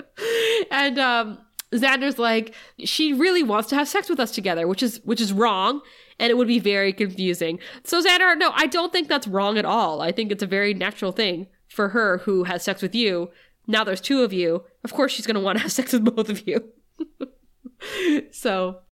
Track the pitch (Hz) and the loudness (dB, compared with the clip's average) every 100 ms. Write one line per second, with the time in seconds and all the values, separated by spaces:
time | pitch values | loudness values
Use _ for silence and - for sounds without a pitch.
0 | - - 453 453 453 453 - 269 277 262 | -16 -8 -2 0 0 0 0 0 0 0
1 | 262 240 214 196 _ - - 240 269 262 | 0 0 -2 -8 _ -18 -4 0 2 2
2 | 277 269 233 226 220 - - - 214 - | 0 0 0 0 -2 -10 -20 -10 -4 0
3 | 311 262 359 359 247 208 220 277 285 403 | 2 2 2 2 2 0 0 0 0 -2
4 | 370 302 240 - 190 165 170 190 247 - | -2 -2 -2 -2 -2 0 0 0 -2 -2
5 | - 226 214 196 233 190 202 285 - - | -4 -2 0 2 2 2 0 -2 -6 -20
6 | - - 233 240 233 233 196 202 196 190 | -16 -2 2 4 4 2 2 2 2 0
7 | 202 185 185 175 165 175 - - - 339 | -4 -2 -2 0 -2 -4 -10 -16 -4 2
8 | 349 359 370 320 330 - 302 349 339 359 | 4 6 4 4 2 2 0 0 0 -2
9 | 294 285 220 190 202 214 - 220 175 151 | 0 -2 -2 0 0 0 0 2 0 0
10 | 165 185 220 202 190 196 202 196 185 208 | -2 -2 -2 -4 -2 0 0 0 -4 -4
11 | 190 196 208 175 190 _ _ - 196 226 | -4 -2 -2 -2 -8 _ _ -4 -2 2
12 | 208 180 208 190 180 175 - 190 185 220 | 2 0 0 0 0 -2 -4 -4 -2 0
13 | 220 175 175 - _ _ - 220 214 190 | 0 0 -4 -12 _ _ -2 0 0 -2
14 | - 277 240 190 170 175 - _ - - | 0 2 2 2 0 0 -4 _ -6 0
15 | 277 - 220 208 196 214 - - 247 247 | 0 0 -2 0 0 0 0 -2 0 2
16 | 214 - 214 208 - 226 - _ _ - | 2 0 -2 -4 -2 -4 -4 _ _ -12
17 | 320 - 254 _ _ _ 254 - - 403 | -12 -12 -14 _ _ _ -20 -18 -10 -4
18 | 370 294 - - 240 190 185 190 _ | 0 0 -2 -6 -4 -2 -4 -6 _